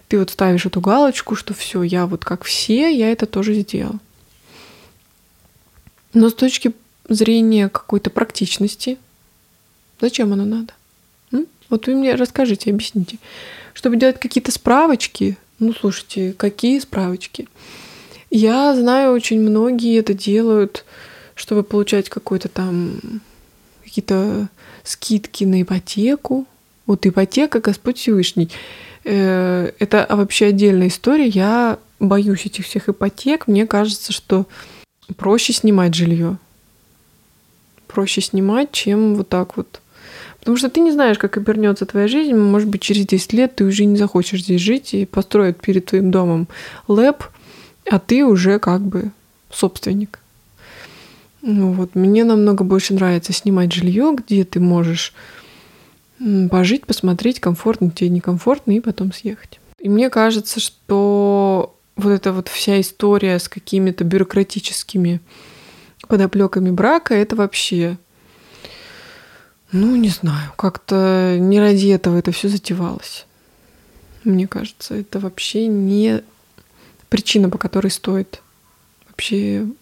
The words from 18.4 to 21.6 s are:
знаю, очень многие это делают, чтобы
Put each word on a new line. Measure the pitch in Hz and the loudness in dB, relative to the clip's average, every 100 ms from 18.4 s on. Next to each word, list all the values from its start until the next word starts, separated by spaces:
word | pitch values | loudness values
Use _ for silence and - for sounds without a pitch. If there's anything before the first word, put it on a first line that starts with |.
| 220 247 285 262 | 4 4 2 2
знаю, | 240 262 269 | 2 4 4
очень | 247 - 220 | 2 0 0
многие | 214 214 240 247 233 226 | 2 2 2 0 2 2
это | 220 | 2
делают, | 196 202 208 226 214 202 - - - - - - - | -2 0 0 2 2 0 -4 -18 -20 -20 -20 -20 -16
чтобы | - 208 | -4 -2